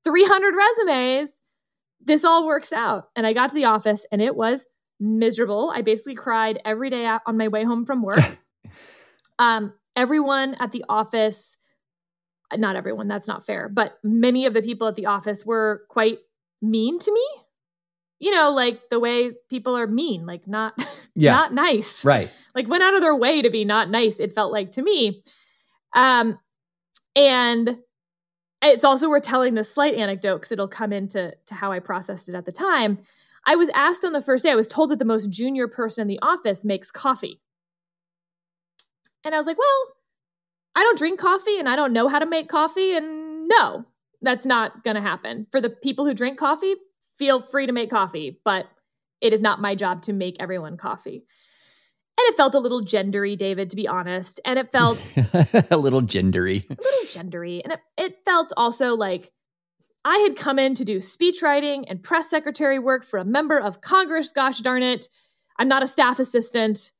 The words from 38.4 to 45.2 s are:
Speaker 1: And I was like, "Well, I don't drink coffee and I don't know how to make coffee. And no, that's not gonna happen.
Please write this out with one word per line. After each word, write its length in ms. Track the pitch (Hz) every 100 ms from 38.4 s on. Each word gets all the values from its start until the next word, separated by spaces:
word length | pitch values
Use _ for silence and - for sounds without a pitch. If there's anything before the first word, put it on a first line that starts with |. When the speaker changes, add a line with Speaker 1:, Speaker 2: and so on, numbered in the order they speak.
| _ _ _ _ _ _ _ _
Speaker 1:
And 80 | 311
I 40 | 311
was 100 | 302
like, 100 | 320
"Well, 380 | 554 539 523 _ _ _ _ _ _ _ _
I 80 | 330
don't 140 | 440 403
drink 200 | 320 370
coffee 400 | 370 381 427 403
and 120 | 277
I 80 | 269
don't 160 | 277
know 160 | 233 254
how 100 | 294
to 60 |
make 240 | 320 330 320
coffee. 440 | 320 320 349 381
And 540 | 339 311 311 311 311 320
no, 380 | 440 120 - 240 _ _ _
that's 240 | 254 247
not 380 | 262 240 220 -
gonna 180 | 226 214
happen. 460 | 202 180